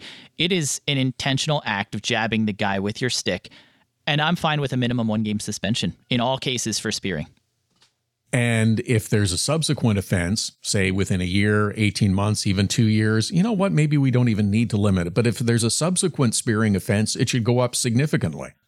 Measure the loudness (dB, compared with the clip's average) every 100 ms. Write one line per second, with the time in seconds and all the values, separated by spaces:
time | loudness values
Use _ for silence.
0 | -10 -20 -14 -4 -2 0 -2 -4 -4 -2
1 | -2 -2 -2 -2 0 -2 -2 -4 -4 -6
2 | -2 -2 0 0 0 -2 -2 -2 -4 -4
3 | -4 -4 -4 -4 -6 -20 -20 _ _ _
4 | -4 -2 0 0 0 -2 -2 -2 -2 0
5 | -2 -2 -2 -4 -4 -6 -4 -2 -4 -6
6 | -4 -2 -2 -2 -4 -4 -2 -4 -4 -4
7 | -4 -6 -6 _ _ _ _ _ _ _
8 | _ _ _ -2 2 2 4 2 2 0
9 | 2 2 2 0 -2 0 0 0 2 0
10 | 0 0 0 -2 -4 -8 -4 0 0 0
11 | 0 0 0 2 2 2 0 0 0 2
12 | 2 2 2 0 0 0 0 2 2 4
13 | 2 2 0 0 2 2 0 2 2 2
14 | 2 4 4 2 2 2 2 2 2 2
15 | 0 0 0 0 0 2 0 0 -2 0
16 | -2 0 0 0 -2 0 2 2 2 0
17 | 0 -2 -2 0 0 2 0 -2 0 0
18 | 0 0 -2 -6 -12 -16